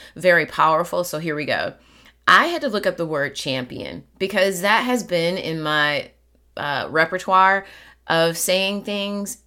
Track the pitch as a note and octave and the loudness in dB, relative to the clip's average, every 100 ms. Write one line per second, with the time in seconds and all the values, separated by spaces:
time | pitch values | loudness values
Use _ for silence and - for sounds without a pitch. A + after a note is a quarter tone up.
0 | - - F3+ F3 D3+ - D#3 D#3+ E3+ F3+ | -18 -2 4 4 2 2 4 4 0 -2
1 | F3 D#3 E3 D3+ C3+ G2 F#2+ - _ _ | -4 -4 -4 -4 -2 -2 -4 -8 _ _
2 | - _ - F#3 D4+ E4+ C#4+ G#3 F#3 - | -20 _ 4 4 4 0 -4 -2 -2 -2
3 | E3 D3+ C#3+ - D3 C3 B2+ C#3+ C2+ E2 | -4 -2 -4 -4 -6 -4 -6 -10 -12 -12
4 | - - F#3+ G3+ G3 F3+ G3 A3+ B3 B3 | -16 -6 -2 2 2 2 2 2 2 -2
5 | F3+ F3 E3+ F#3 - D#3+ D#3 D3+ D3 C#3+ | -2 -2 0 -2 -4 -4 0 2 2 0
6 | - _ _ _ _ - D3 C#3 E2 D#3 | -4 _ _ _ _ -8 -4 -4 -2 0
7 | D#3+ F#3 - F#3 F#3+ G3 F#3+ - - - | 0 -2 2 4 6 4 -2 -16 -20 -12
8 | - E3 F3 G3+ - F#3 F#3+ G3+ F#3+ G3+ | -2 2 2 0 0 0 0 -4 -6 -6
9 | G3+ G3+ G3+ - | -4 -6 -8 -12